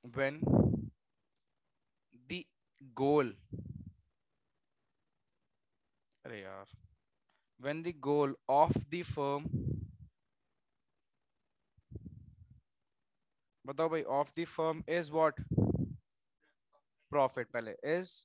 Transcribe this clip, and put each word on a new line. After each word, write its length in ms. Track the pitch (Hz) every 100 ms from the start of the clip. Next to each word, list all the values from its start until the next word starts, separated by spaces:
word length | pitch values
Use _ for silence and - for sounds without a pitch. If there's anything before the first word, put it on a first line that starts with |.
| 123
when 260 | 120 135 151 131 113 - - - - _ _ _ _ _ _ _ _ _ _ _ 120 127
the 100 | 180 - _ _ _ 135
goal, 360 | 120 139 147 127 98 - - - - - - _ _ _ _ _ _ _ _ _ _ _ _ _ _ _ _ _ _ _ _ _ _
अरे 160 | - 107
यार, 340 | 95 95 98 - - _ _ _ _ _ _ _
when 220 | 131 156
the 120 | 165 160 135
goal 260 | 147 143 123 -
of 280 | 135 160 - -
the 120 | 175 175
firm, 360 | - 139 143 156 - - - - - - _ _ _ _ _ _ _ _ _ _ _ _ _ _ _ _ _ _ - - - - - - - _ _ _ _ _ _ _ _ _ _
बताओ 240 | 135 139 165
भाई, 140 | 160
of 320 | - 135 143
the 120 | - 170
firm 320 | - 160 160 - 170
is 120 | 156
what? 320 | 160 160 - - - - - - - _ _ _ _ _ _ _ _ _ _ _
Profit, 420 | 147 135 - 120
पहले 240 | 120 113 98 139 170
is 180 | 185 -